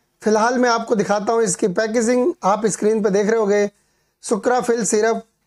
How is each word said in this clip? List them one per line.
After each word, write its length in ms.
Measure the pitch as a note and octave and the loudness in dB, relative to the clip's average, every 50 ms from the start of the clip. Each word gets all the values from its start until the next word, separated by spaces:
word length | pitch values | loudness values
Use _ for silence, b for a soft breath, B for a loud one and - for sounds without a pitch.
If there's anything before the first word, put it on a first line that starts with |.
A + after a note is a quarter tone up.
| _ _ _ _ - | _ _ _ _ -2
फिलहाल 360 | A3 G#3+ G#3+ G#3+ A#3+ C4 B3 | 0 2 2 2 2 2 2
मैं 120 | B3 B3 | 2 2
आपको 240 | A3+ A#3 A3+ - B3 | 0 0 0 -2 -2
दिखाता 360 | G3 F3+ D#3 G3+ G#3 G3 A#3+ A#3 | 0 0 0 0 -2 0 0 0
हूँ 100 | A#3 A3+ | 0 0
इसकी 260 | G3+ E3+ - - G#3 | 0 0 -2 -2 -2
पैकेजिंग, 600 | F3 A3 A3 G#3+ A3 B3 A3 A3+ B3 B3 B3 F4 F4 - - | 0 -2 -2 -2 -2 0 0 2 0 2 0 0 -2 -2 0
आप 220 | F#3+ G#3 G3+ A3 G#3+ | 0 0 0 0 -2
स्क्रीन 340 | E3+ - G#3+ G#3 A3 A3+ G3+ | -2 0 0 0 0 0 0
पे 80 | A3 | 0
देख 160 | F#3 G3+ G#3 | 0 0 2
रहे 120 | G3 A3 A3+ | 2 0 0
होंगे। 300 | A3 G3 G#3 G#3 G3+ G3+ - _ _ _ _ _ _ _ _ _ - | 2 2 2 0 0 -2 -4 _ _ _ _ _ _ _ _ _ -6
सुक्राफिल 600 | - A#3+ G3 - - B3 B3+ - - A#3 A#3+ G#3+ | -6 -6 -2 0 0 0 0 0 0 -2 -2 0
सिरप 400 | - A#3 G#3+ G#3+ A3+ A3+ G3+ - _ _ _ _ | 0 0 0 0 0 -2 -4 -6 _ _ _ _